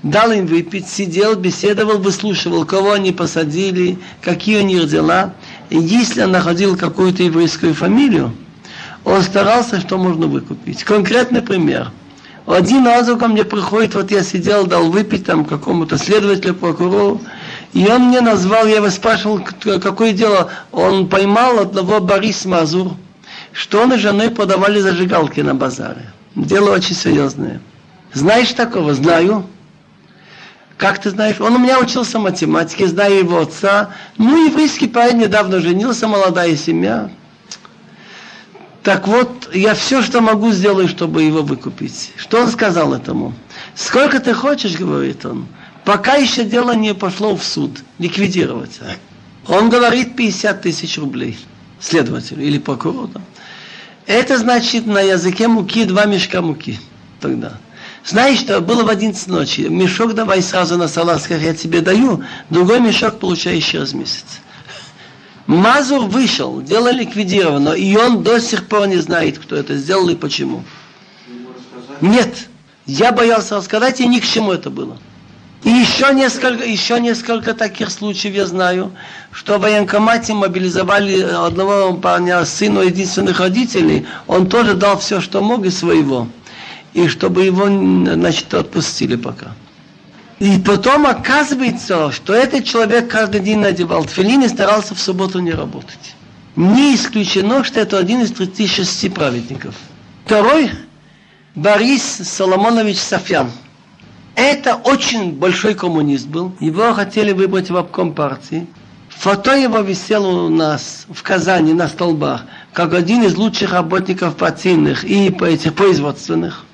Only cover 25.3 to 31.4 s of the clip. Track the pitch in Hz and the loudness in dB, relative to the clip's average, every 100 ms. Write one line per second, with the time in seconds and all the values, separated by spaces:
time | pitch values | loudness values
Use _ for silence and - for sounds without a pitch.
25.3 | - 147 135 135 123 - - 120 - - | -2 -2 -2 -4 -6 -10 -12 -18 -20 -12
26.3 | 202 147 196 202 190 185 - 170 151 139 | -8 0 2 4 2 -2 -4 0 0 0
27.3 | 139 - - - - - - - 135 156 | -4 -8 -10 -16 -20 -20 -20 -12 -2 2
28.3 | 226 240 - 233 190 151 135 156 165 180 | 2 2 0 -2 0 0 2 2 4 2
29.3 | 214 - - - - _ _ _ _ - | 0 -4 -18 -20 -20 _ _ _ _ -20
30.3 | - - - _ - 196 196 208 196 214 | -20 -20 -20 _ -4 -2 -2 -4 0 -2
31.3 | 208 | 0